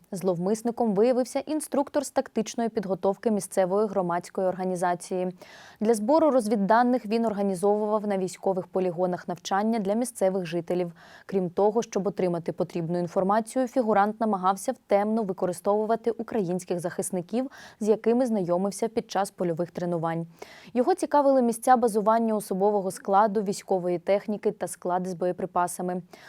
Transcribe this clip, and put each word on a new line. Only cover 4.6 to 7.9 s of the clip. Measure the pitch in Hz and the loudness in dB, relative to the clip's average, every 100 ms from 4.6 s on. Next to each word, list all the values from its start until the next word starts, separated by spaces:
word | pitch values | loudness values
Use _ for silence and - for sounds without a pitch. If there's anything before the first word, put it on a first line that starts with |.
| 185 180 180 175 - 185 185 180 - - - - | -4 -2 -2 -2 -4 -4 -4 -8 -18 -20 -20 -2
Для | 214 | 0
збору | 220 214 320 311 | 0 2 4 4
розвідданих | 254 214 220 190 220 247 254 202 | 4 2 0 4 4 4 0 0
він | 233 226 | -2 0
організовував | 202 202 185 202 208 214 | 0 -2 0 2 2 0